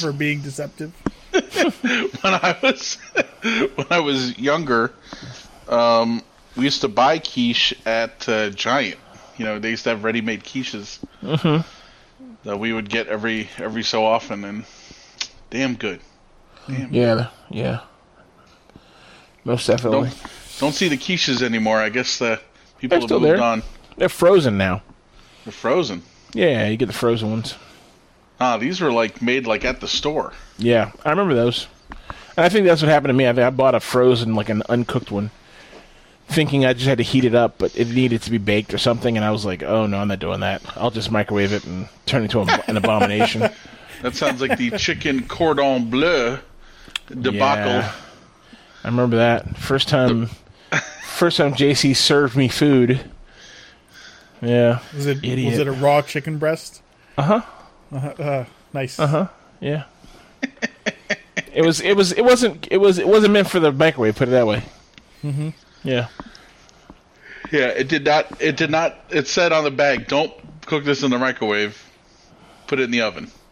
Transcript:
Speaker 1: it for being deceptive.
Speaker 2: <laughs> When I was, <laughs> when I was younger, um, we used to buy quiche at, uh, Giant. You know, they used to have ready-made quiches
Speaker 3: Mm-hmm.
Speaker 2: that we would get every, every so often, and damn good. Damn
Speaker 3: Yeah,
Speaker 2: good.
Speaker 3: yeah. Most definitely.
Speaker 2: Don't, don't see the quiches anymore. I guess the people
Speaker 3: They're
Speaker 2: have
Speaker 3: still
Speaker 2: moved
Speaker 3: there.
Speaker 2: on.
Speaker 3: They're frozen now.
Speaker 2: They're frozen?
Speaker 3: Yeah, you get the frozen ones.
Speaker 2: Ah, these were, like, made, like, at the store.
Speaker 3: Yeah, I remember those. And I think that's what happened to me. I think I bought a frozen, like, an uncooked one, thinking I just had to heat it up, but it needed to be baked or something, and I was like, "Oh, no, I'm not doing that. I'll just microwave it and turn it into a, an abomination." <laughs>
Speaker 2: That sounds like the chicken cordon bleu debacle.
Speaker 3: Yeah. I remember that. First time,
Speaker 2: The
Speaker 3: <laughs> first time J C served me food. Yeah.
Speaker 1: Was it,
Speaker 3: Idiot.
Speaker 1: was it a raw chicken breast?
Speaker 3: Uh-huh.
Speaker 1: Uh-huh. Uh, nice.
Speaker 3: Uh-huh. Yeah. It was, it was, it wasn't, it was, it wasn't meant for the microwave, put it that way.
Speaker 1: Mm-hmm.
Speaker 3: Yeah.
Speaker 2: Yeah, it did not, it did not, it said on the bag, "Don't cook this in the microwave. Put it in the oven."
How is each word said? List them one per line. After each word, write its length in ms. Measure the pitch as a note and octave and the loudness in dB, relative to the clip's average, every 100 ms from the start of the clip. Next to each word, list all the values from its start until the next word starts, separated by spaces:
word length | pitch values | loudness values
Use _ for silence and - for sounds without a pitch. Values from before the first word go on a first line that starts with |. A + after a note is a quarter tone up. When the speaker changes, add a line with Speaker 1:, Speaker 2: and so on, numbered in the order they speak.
Speaker 1:
it 40 | E3 | -4
for 60 | |
being 280 | C#3+ D3 D3 | -2 -2 -4
deceptive. 520 | C#3+ C3+ C#3+ - D#3 - | -6 -10 -12 -12 -16 -10
Speaker 2:
<laughs> 40 | - - - | -10 -10 -4
When 1000 | - - G4+ E4 - B3 B3 F#4+ - F#3+ | -4 -2 0 -2 0 -2 -2 -4 -4 -2
I 220 | F#3+ F3+ E3+ | 0 0 0
was, 320 | C4+ - - | 0 0 -4
<laughs> 480 | - - - - - | -12 -8 -4 -4 -4
when 440 | A3 A3+ G4 - C3+ | -4 -2 -2 -4 -2
I 80 | E3+ | 0
was 380 | D3 C3+ B2+ A#2 | 0 0 -2 -4
younger, 540 | C3 D#3 D#3 A#2 A#2+ - - - - B2+ - - - | 0 0 2 0 0 -4 -20 -18 -16 -18 -20 -18 -2
um, 540 | A#2+ A#2 A#2 A#2 A#2 - _ _ - | 2 4 4 2 -2 -8 _ _ -2
we 80 | |
used 160 | C#3 - | -2 0
to 60 | C3+ | -2
buy 300 | G#2 C3 D#3+ | 2 4 2
quiche 560 | - - A#2+ A#2 - - - | -2 0 0 2 0 -2 -2
at, 420 | A2+ A2+ - - | -2 -2 -6 -2
uh, 220 | A2 G#2 | -2 -2
Giant. 480 | G2 A#2 C3+ A2 F2 - - - - | -4 -2 0 -2 -6 -16 -20 -18 -10
You 80 | |
know, 140 | A2 G#2+ | -6 -4
they 120 | A2 | -4
used 140 | A2+ | -4
to 60 | - | -2
have 140 | A2+ | -2
ready-made 380 | A2 A2+ A2 G#2+ | -2 -2 -2 -6
quiches 540 | - C3 B2+ G#2+ G2+ - - _ | -8 -10 -8 -10 -14 -16 -18 _
Speaker 3:
Mm-hmm. 440 | - D3+ E3 D#3 E3 - - - _ - C4 A3 | -6 -2 2 0 -2 -10 -20 -20 _ -20 -20 -16
Speaker 2:
that 140 | G#2 G2+ | -10 -6
we 140 | A2+ | -4
would 160 | A2+ G2+ | -4 -4
get 200 | A2+ A2+ | -4 -4
every, 400 | G#2+ A2+ A2 G#2 - | -4 -4 -4 -6 -10
every 240 | G#2+ A2 | -10 -6
so 220 | G#2+ A2+ A2 | -2 0 2
often, 380 | A2+ - G#2 | 2 -2 -10
and 200 | G2+ G#2 B2 - - - - - - - - | -10 -12 -14 -18 -20 -20 -18 -14 -14 -16 -12
damn 240 | A2+ C3+ | -6 -4
good. 260 | A2+ G#2+ F2 - _ _ _ _ - - | -4 -8 -8 -14 _ _ _ _ -20 -12
Damn 260 | C3 B2+ | -10 -4
Speaker 3:
Yeah, 220 | B2 A#2+ | 0 2
Speaker 2:
good. 140 | A2+ A#2 - - - | 2 -2 -10 -14 -8
Speaker 3:
yeah. 240 | B2+ A#2+ - _ _ _ _ _ _ _ _ - _ - - - _ _ | -6 -6 -10 _ _ _ _ _ _ _ _ -20 _ -20 -20 -20 _ _
Most 220 | - A#2 - | -4 -2 0
definitely. 420 | A#2 A#2+ A2 B2 | 0 2 0 0
Speaker 2:
Don't, 120 | - - - - - | -6 -16 -20 -18 -4
don't 120 | D3 | -2
see 160 | D3 F3+ | 0 -2
the 80 | C#3+ | -2
quiches 440 | - F#3 - B2 | -4 -2 -2 -2
anymore. 360 | B2 A2+ A2 A2 | 0 0 0 0
I 100 | G#2+ | 0
guess 300 | A#2+ B2+ - | -2 -4 -2
the 220 | A#2+ A2 - _ _ _ | -2 -4 -8 _ _ _
people 180 | B2+ B2 | 0 0
Speaker 3:
They're 40 | |
Speaker 2:
have 80 | - | 2
Speaker 3:
still 120 | C#3 | 2
Speaker 2:
moved 180 | D3 D#3+ | 4 4
Speaker 3:
there. 40 | |
Speaker 2:
on. 180 | A#2 A2 - - - - | 2 0 -6 -14 -16 -4
Speaker 3:
They're 120 | F3+ | -2
frozen 480 | - F3 G3 C#3 G2+ | 2 4 6 4 2
now. 240 | F#2+ F#2 - - _ - - - | 0 -2 -8 -20 _ -20 -20 -20
Speaker 2:
They're 80 | - | -20
frozen? 500 | - A#2 D#3+ C#3 F2+ - _ _ | -6 -2 0 -2 -6 -14 _ _
Speaker 3:
Yeah, 320 | A3 F3+ A#2+ G#2+ | 0 0 2 0
you 80 | A2+ | -2
get 100 | A#2 | -2
the 60 | |
frozen 380 | - A#2+ A#2 G#2+ | 0 0 0 -2
ones. 240 | A2 A2+ - - - - _ _ _ _ - | -4 -6 -12 -18 -20 -20 _ _ _ _ -4
Speaker 2:
Ah, 160 | B2+ A2+ | -2 0
these 240 | B2 F#3 | -2 -2
were, 120 | E3 | 0
like, 280 | A#2 A2+ - | 2 0 -2
made, 260 | A#2+ C3 A#2+ | -2 0 0
like, 180 | G#2+ | -2
at 160 | B2 B2+ | -2 -6
the 80 | G2+ | -6
store. 440 | - D3 D3+ - - - - | -4 -4 -4 -6 -10 -18 -4
Speaker 3:
Yeah, 340 | A#2 A#2 G#2 - | 2 2 0 -4
I 60 | D3+ | -2
remember 240 | D#3+ G3 | 0 2
those. 320 | B2+ A#2+ A#2 - - - - - - - - | 2 2 -2 -8 -16 -20 -20 -18 -20 -8 0
And 80 | |
I 40 | E3+ | 2
think 180 | G#3 F#3 | 4 4
that's 160 | E3 | 4
what 60 | D3+ | 4
happened 200 | D3+ C#3 | 4 4
to 60 | |
me. 120 | B2+ C3 | 2 2
I 60 | |
think 120 | A#2+ | 4
I 60 | B2 | 2
bought 240 | C3 C3 | 4 2
a 60 | A#2+ | 2
frozen, 540 | - B2+ B2+ A#2 A#2 A2 | 0 4 4 4 2 -2
like, 120 | G#2+ | -2
an 140 | G#2 - | -2 0
uncooked 420 | A#2+ A#2 B2+ - | -2 0 -4 -4
one, 220 | G2+ G#2 - - - - - - - - _ - | -6 -6 -8 -20 -20 -20 -20 -20 -20 -20 _ -6
thinking 360 | - C#3+ C#3 | -2 2 2
I 80 | C3 | 2
just 140 | B2 C3 | 2 2
had 120 | B2+ | 0
to 60 | |
heat 200 | A2+ C3+ | 2 2
it 100 | B2+ | 4
up, 240 | A#2+ A#2 - | 4 2 0
but 180 | F#2 - | -2 0
it 120 | A#2+ | 0
needed 340 | A#2+ B2+ A#2 | 2 2 0
to 80 | - | -2
be 80 | A2+ | -4
baked 340 | G2+ G#2 G#2 | 0 -2 -2
or 60 | G2+ | -2
something, 380 | C3 A#2+ B2 A2+ | 0 0 0 0
and 80 | |
I 80 | G#2+ | 0
was 120 | G#2 | -2
like, 200 | G2+ F2+ | -4 -6
"Oh, 220 | C#2 A2 G#2+ | -2 0 0
no, 120 | G2 | -2
I'm 80 | G#2 | -2
not 120 | F#2+ | -4
doing 180 | F2+ F#2+ | -4 -4
that. 220 | G2 G2 - - | -4 -6 -10 -6
I'll 160 | F#2+ | -4
just 180 | A2 G2+ | -4 -4
microwave 420 | G#2+ G2+ G#2 G2 | -2 -2 0 0
it 120 | G#2 | -2
and 240 | - F2+ G2+ - - | -6 -10 -12 -14 -4
turn 160 | C3+ | -2
it 40 | G#3 | 0
into 140 | A2+ | 0
a, 220 | F3 - - | 0 0 -2
an 80 | A3 | -2
abomination." 760 | A3 G#3+ A#3+ G#3 A3+ - A3 - | 0 2 2 2 0 0 -2 -4
<laughs> 40 | - - - - | -20 -20 -20 -10
Speaker 2:
That 120 | B2 | -8
sounds 260 | B2 D3 B2+ | -2 -2 -2
like 160 | C3 - | -2 -2
the 140 | A#2+ G#2+ | -2 -2
chicken 480 | - D#3 D#3 C3+ A#2+ | -4 -2 -2 -2 -4
cordon 640 | - E3 C#3+ C#3 C3 A#2 | -2 0 2 2 2 0
bleu 480 | B2 D#3+ D#3+ A#2+ C3 - - - - - - - | 0 2 2 0 -4 -10 -20 -20 -20 -16 -16 -12
debacle. 640 | C3 B2+ G2+ C3+ C#3+ G#2 | -6 -2 2 2 2 0
Speaker 3:
Yeah. 200 | G2+ G#2 - - - - _ _ - - - | -2 -2 -8 -16 -20 -20 _ _ -20 -20 -12
I 20 | - | -4
remember 300 | B2 B2 A#2 | 0 2 4
that. 400 | A#2 A#2 - - | 4 2 -2 -8
First 320 | - C3+ - | -2 -2 0
time, 400 | D3 B2+ A#2 A#2 - - - - | 2 2 2 -2 -8 -20 -20 -6
Speaker 2:
The 60 | - | -4
Speaker 3:
<laughs> 260 | - - | -4 -12
first 340 | - - E3+ E3 | -10 0 0 2
time 140 | E3+ B2+ | 2 2
J 180 | C#3+ | 2
C 200 | C#3+ C#3+ | 4 2
served 420 | C3 - C#3+ C#3 B2 | 2 2 4 2 2
me 100 | C3 | 0
food. 540 | - D3 C3+ A#2+ C3 - - - - - - - - _ - - - - - | 2 4 6 4 2 -4 -20 -20 -20 -20 -20 -20 -20 _ -20 -20 -20 -20 -8
Yeah. 380 | A#2+ A#2+ A#2+ A#2+ - | 0 4 4 2 -4
Speaker 1:
Was 120 | D3 C#3+ | -6 -2
it, 180 | C#3 | -2
Speaker 3:
Idiot. 260 | C#3 B2+ A#2+ | -2 -2 0
Speaker 1:
was 80 | - | 0
it 80 | C#3 | 0
a 60 | |
raw 300 | C3 C#3+ D3 | 2 4 4
chicken 360 | C#3+ D3+ D3+ D#3 | 2 -4 -6 -4
breast? 420 | D3+ D#3+ - - _ _ _ - | -2 -2 -6 -20 _ _ _ -2
Speaker 3:
Uh-huh. 240 | C#3+ G#3+ - - - _ - | 2 2 0 -14 -20 _ -14
Speaker 1:
Uh-huh. 180 | C#3 C#3+ - | -10 -8 -6
Uh, 220 | D3 C#3 A#2+ - _ | -4 -4 -6 -14 _
nice. 280 | C#3 C3 - | -8 -6 -2
Speaker 3:
Uh-huh. 260 | D3+ D3+ F#3 - _ - | 0 0 -2 -8 _ -10
Yeah. 260 | C#3 D3+ C#3 _ - - - _ - - - - - - - G3+ - - - | -6 -6 -8 _ -20 -20 -20 _ -14 -10 -12 -8 -8 -8 -8 -10 -10 -12 -4
It 100 | - | 2
was, 160 | E3 D#3+ | 2 2
it 140 | F3+ | 2
was, 180 | G3+ F#3 | 2 2
it 120 | F3+ | 4
wasn't, 440 | A#3+ B3 A#3+ D#3+ - | 4 6 4 -2 -2
it 60 | F#3+ | 4
was, 240 | G3+ F3+ | 4 4
it 80 | D#3+ | 4
wasn't 240 | G#3+ G#3 | 6 6
meant 180 | G#3 F#3+ | 4 4
for 80 | F#3 | 4
the 140 | D#3+ | 2
microwave, 420 | C3+ D#3+ D#3 A2 | 4 2 2 0
put 140 | G#2 B2+ | 2 2
it 20 | |
that 160 | B2+ A2+ | 4 4
way. 160 | G#2 - - _ _ _ _ | 0 -4 -14 _ _ _ _
Speaker 1:
Mm-hmm. 240 | D3 C#3 D3+ - _ _ | -6 -6 -6 -10 _ _
Speaker 3:
Yeah. 240 | C#3 B2 A#2+ - - - - - - _ - - _ _ - - - | -4 -2 -4 -8 -18 -20 -20 -20 -20 _ -20 -20 _ _ -20 -20 -4
Speaker 2:
Yeah, 160 | D3+ B2+ | 0 0
it 200 | A2 C3 | 0 -2
did 160 | D#3 | 0
not, 360 | C#3+ D3+ D3+ - | 2 2 2 -2
it 160 | D#3 C#3 | -2 0
did 140 | D#3+ | 0
not, 260 | D#3 E3 - - | 0 0 -4 -6
it 160 | D3+ C#3 | -4 -2
said 240 | - F3 | 0 2
on 120 | D#3+ | 2
the 80 | D3 | 0
bag, 340 | C3+ C#3+ B2 A2+ | 2 2 0 0
"Don't 260 | C#3 D#3+ - - - - | -2 -2 -6 -20 -18 -6
cook 180 | D#3 | -4
this 180 | C#3+ C#3 | -2 0
in 80 | C#3 | 0
the 80 | B2 | 0
microwave. 640 | C3 A#2+ A2 G#2 G#2 G#2 - _ _ _ _ _ - - - | 0 -2 -2 0 -2 -6 -20 _ _ _ _ _ -20 -20 -6
Put 100 | C3+ | -2
it 60 | |
in 60 | B2 | 0
the 80 | A#2+ | 0
oven." 300 | A2 F#2 - - _ | -2 -4 -14 -18 _